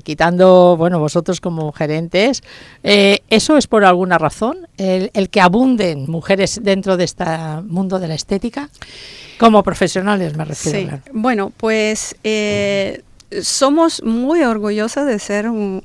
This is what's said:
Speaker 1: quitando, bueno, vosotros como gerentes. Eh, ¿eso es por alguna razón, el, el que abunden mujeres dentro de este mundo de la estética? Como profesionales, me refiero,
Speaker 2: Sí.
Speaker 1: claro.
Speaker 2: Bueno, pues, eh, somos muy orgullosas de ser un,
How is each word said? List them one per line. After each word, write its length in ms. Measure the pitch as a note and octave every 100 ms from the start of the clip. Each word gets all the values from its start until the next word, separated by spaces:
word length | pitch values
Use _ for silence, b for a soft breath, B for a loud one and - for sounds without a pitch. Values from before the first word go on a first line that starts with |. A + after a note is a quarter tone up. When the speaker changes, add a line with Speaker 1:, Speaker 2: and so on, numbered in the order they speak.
Speaker 1:
quitando, 720 | D#3 D3 E3 F3+ F#3 F3+ F3+ E3
bueno, 240 | E3+ F3
vosotros 400 | D3+ F3 E3 F3
como 320 | F3+ E3 D3+
gerentes. 720 | - D3+ D#3 E3 F3+ A#3+ B3+ B B B B
Eh, 340 | - G3+ G3 G3+ -
¿eso 280 | A3 - D4
es 100 | -
por 180 | A3
alguna 340 | G3 F3+ F#3 E3+
razón, 500 | D#3 - A3+ F4+ E4+ -
el, 340 | F#3+ F#3 G3
el 160 | G3+ F#3
que 100 | G3+
abunden 680 | F3+ G#3+ C4 A#3 F3+ C#3+ C#3
mujeres 520 | E3 - G3 F#3 G#3+
dentro 340 | G3+ F#3+ F#3+ F3+
de 60 |
este 220 | E3 - E3+ D#3+ D#3+ D#3
mundo 340 | G3+ F3 F#3+ F#3+
de 80 | E3
la 80 |
estética? 560 | D#3 - G3 A#3+ C#4 D4 _ B B B B B -
Como 260 | A3+ G#3+
profesionales, 720 | F#3+ - F3+ F#3+ G3 G3 E3 D3+
me 80 |
refiero, 340 | D3+ D3+ D#3 G3
Speaker 2:
Sí. 60 |
Speaker 1:
claro. 180 | F3 C#3 -
Speaker 2:
Bueno, 400 | A#3+ A#3+ A3 G3 -
pues, 580 | A3 A3 G#3+ G#3+ - -
eh, 800 | A3 G#3+ G#3 G#3 G3+ G3 G3 - - - _ -
somos 600 | - - C#4 D#4 E4 -
muy 380 | A3+ A3+ C4 E4+
orgullosas 640 | B3 A3 G#3 G#3 A3 C#4 C#4+
de 120 | G#3
ser 300 | - G#3 A3
un, 320 | A3 G3+ F#3+